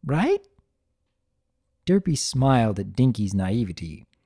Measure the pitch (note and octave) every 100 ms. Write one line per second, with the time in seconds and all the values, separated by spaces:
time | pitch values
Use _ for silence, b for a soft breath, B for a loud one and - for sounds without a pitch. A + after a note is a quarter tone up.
0 | D3 D3 B3 G4+ _ _ _ _ _ _
1 | _ _ _ _ _ _ _ _ - F#3+
2 | F#3+ D3 - C3 C3+ C3 A2+ G#2 G2 F#2+
3 | B2+ A2 G#2 G2 F#2+ A2 G#2+ E2 E2 D2+
4 | - _